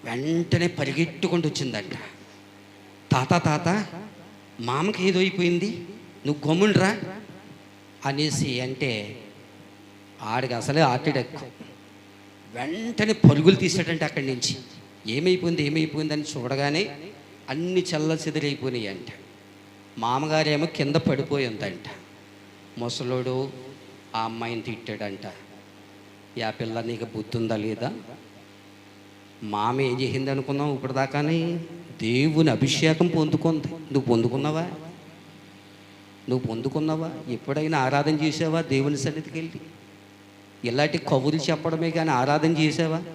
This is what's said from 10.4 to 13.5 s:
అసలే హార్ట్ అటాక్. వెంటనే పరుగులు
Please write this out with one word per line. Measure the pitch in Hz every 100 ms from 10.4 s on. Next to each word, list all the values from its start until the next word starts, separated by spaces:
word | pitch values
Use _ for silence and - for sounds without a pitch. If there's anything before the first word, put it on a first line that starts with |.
| 127
అసలే | 120 113 147
హార్ట్ | 143 123 156
అటాక్. | 135 117 - 127 - - - - - - - - - -
వెంటనే | 117 135 180 226 226 214
పరుగులు | 214 - 143 160